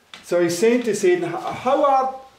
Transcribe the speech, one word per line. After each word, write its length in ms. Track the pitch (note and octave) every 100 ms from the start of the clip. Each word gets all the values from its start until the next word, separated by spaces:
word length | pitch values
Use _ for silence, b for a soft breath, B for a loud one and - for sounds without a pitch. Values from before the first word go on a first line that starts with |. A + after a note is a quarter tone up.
| _ -
So 160 | - F3
he's 200 | F3 E3+
saying 240 | A3+ A#3+
to 100 | A3+
Satan, 380 | G3 F#3 F3 E3+
"H-, 340 | - - - B3
how 200 | D4 C#4+
art 300 | C4+ C4 - -